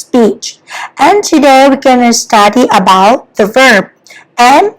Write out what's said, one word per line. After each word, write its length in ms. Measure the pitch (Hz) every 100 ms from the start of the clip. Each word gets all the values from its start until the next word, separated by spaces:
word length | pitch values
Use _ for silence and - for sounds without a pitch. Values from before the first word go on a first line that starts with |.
speech. 420 | - 254 214 - - - - - - -
And 120 | 294 415 403
today 280 | 311 285 262 269
we're 140 | 269 262
gonna 260 | 247 240 226 -
study 380 | 214 208 233 254 214
about 360 | 190 190 196 262 - -
the 80 | 208 254
verb 280 | 262 202 190 _ _ - _ - 247
and 120 | 294 403